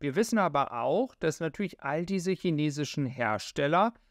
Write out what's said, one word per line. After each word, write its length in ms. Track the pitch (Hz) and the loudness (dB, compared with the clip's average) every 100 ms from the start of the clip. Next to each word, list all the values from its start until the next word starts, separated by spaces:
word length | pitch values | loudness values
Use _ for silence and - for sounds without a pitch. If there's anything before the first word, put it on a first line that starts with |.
Wir 160 | 143 147 | -2 0
wissen 220 | 226 220 | 2 2
aber 340 | 180 143 135 | 2 2 0
auch, 420 | 120 123 175 254 | 0 0 2 0
dass 240 | - 160 - | -2 -2 -2
natürlich 420 | 165 - 196 - | -4 -4 -6 -6
all 240 | 139 156 | -4 -2
diese 280 | 175 190 175 | -2 -2 -2
chinesischen 760 | 180 180 151 151 143 143 - 131 | -2 0 0 0 -2 -4 -4 -4
Hersteller 880 | 127 113 107 - - 143 170 226 - _ | -2 -2 -2 -4 -2 2 4 2 0 _